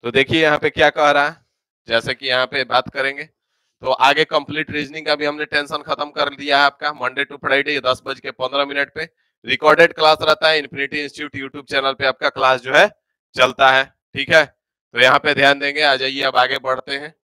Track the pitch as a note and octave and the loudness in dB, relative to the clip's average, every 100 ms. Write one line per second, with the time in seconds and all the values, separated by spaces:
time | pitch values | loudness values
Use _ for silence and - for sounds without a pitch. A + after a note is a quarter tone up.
0 | A#2+ B2+ C3+ E3 D#3 D3+ D3+ E3 D3+ D#3+ | -2 -2 0 2 2 2 -2 2 2 4
1 | D3 D3 C#3+ E3 _ _ _ _ - A#2 | 2 2 0 -6 _ _ _ _ -2 -2
2 | A#2+ B2+ C3 B2+ B2+ C3+ B2+ A#2+ B2+ - | -2 -8 -2 -2 -2 -4 0 0 -2 -4
3 | C3+ C#3 D#3 _ _ _ _ _ C3 C3 | -6 -6 -16 _ _ _ _ _ -4 2
4 | C3 C#3+ D#3 D#3 C#3+ D3 D3+ D3+ C#3+ D#3 | 2 2 0 -2 -4 -8 -6 -6 -8 -10
5 | D3+ D3 D3 D3+ D3+ D3+ D3 D#3 D3 D3 | -4 -2 -2 -6 -4 -4 -4 -10 -8 -6
6 | D3 D3 C#3+ C#3 C#3 C#3 C#3+ - D3 D3 | -6 -2 -2 -2 0 2 2 0 -8 -6
7 | B2+ C3 C#3 B2+ C3 C3+ C#3+ D3 B2+ B2+ | -6 -4 -8 -6 -2 0 0 -2 -2 -2
8 | B2+ C3 B2+ B2+ B2+ C#3 C#3+ C#3+ C#3 - | -4 -10 -10 -8 -6 -4 -4 -4 -6 -8
9 | E3 _ _ _ A2+ B2+ D#3 D3+ E3+ E3 | -14 _ _ _ -6 0 2 4 4 4
10 | D#3 D#3 D#3+ D#3 D#3+ D#3 C#3 C3+ C#3 D3+ | 2 2 0 0 2 0 -4 -8 -8 -6
11 | C#3+ - D3+ C#3 C3+ C#3+ - C#3+ C3+ C3 | -10 -10 -14 -12 -14 -16 -6 -4 -2 -2
12 | C3+ B2+ C3 - C3 C3 B2 C#3+ G3+ _ | -4 -2 -4 0 0 0 0 2 2 _
13 | _ _ _ - B2+ B2 C3+ C3 C3+ _ | _ _ _ 0 0 4 4 4 0 _
14 | _ - C#3 E3 D3 _ _ _ _ A#2+ | _ -10 2 2 2 _ _ _ _ 2
15 | B2+ C#3+ D3+ C#3 C#3 C#3+ C#3+ C#3+ D3+ C3 | 4 4 2 4 4 4 -2 0 2 2
16 | C3 C3+ C3+ C3 B2+ B2+ B2+ B2+ - C#3 | -2 -2 -2 2 0 0 -4 -6 -6 -10
17 | D3+ _ | -10 _